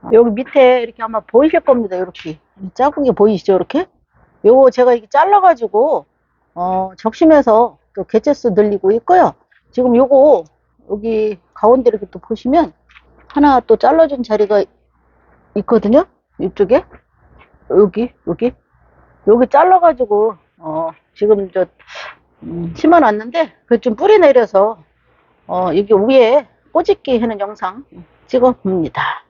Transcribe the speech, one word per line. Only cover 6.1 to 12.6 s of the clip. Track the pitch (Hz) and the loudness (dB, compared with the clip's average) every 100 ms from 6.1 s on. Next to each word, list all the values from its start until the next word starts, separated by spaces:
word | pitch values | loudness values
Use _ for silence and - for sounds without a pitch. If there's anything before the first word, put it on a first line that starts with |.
| _ _ _ _ | _ _ _ _
어, | - 180 185 190 185 | -10 -6 -6 -6 -6
적심해서 | 220 - 320 311 208 220 240 151 _ | -8 0 2 4 4 2 0 _ _
또 | - | -14
개체수 | 180 220 - 285 240 | -6 -4 -2 -2 -2
늘리고 | 185 208 202 381 | -2 -2 -2 -2
있고요. | 453 - 359 254 - _ _ _ | -2 0 2 2 -2 _ _ _
지금 | - 247 233 | -4 0 2
요거 | 262 269 294 233 160 _ _ _ _ | 2 4 4 2 -2 _ _ _ _
여기 | 208 220 220 214 196 _ | -10 -6 -4 -4 -6 _
가운데 | - 214 254 240 | -2 2 2 0
이렇게 | 214 196 | -4 -12
또 | 180 | -18
보시면 | _ 220 247 302 | _ -10 -2 -2